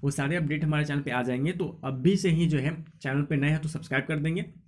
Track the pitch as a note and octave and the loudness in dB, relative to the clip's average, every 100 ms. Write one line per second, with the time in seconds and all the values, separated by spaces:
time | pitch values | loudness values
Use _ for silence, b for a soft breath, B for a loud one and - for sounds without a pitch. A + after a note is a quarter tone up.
0 | C#3+ C#3+ C#3+ - C#3+ D3+ D3+ D3+ D3 C#3+ | 0 0 0 0 0 0 0 0 0 -2
1 | C#3 B2 B2 B2 D3 F3 F3 - C3+ C3 | -2 -2 0 0 0 -2 -4 -4 -6 2
2 | C#3+ G3 F#3+ D#3+ E3 D3+ C3+ E3 - - | 4 4 4 4 4 2 0 -4 -12 -8
3 | C3+ C#3 C#3+ D3+ C#3 D#3 D3+ - - C3 | -2 -2 0 0 2 0 -2 -8 -2 -2
4 | C3+ D3+ D3+ E3+ A3+ - | 0 -2 0 -2 -4 -12